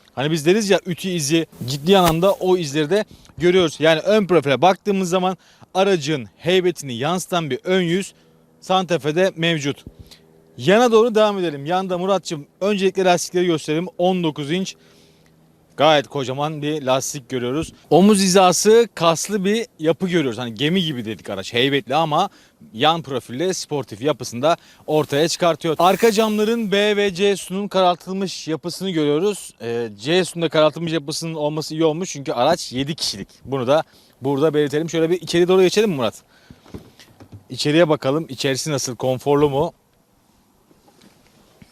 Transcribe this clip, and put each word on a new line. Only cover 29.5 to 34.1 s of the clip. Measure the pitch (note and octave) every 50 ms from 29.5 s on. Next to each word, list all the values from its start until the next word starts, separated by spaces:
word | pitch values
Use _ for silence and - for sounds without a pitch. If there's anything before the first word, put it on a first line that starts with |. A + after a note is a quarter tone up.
| - _
Ee, | A2+ A#2 A#2 A#2 A#2 A2 G#2 G2+
C | G#2+ D3 F3 F#3 F3
sununda | - - E3+ E3 D#3
karartılmış | - D#3 D#3 D3+ - E3 E3+ D#3+
yapısının | D#3+ D#3+ C#3+ D3+ C#3+ - E3 E3 D#3+
olması | D#3 D3 D3 D#3 D#3 C#3 - D#3
iyi | D#3 E3
olmuş | D#3 D3+ E3 F#3 -
çünkü | - C#3+ C3+ D3+
araç | D3 A#2+ B2 D#3 F3 - - -
yedi | A#2+ C3 C3+ C#3+ -
kişilik. | - - - - G2 - - - _ -
Bunu | A#2+ C3+ C3+ A#2+
da | B2 D3 D#3+ D3+ - _ _ _ _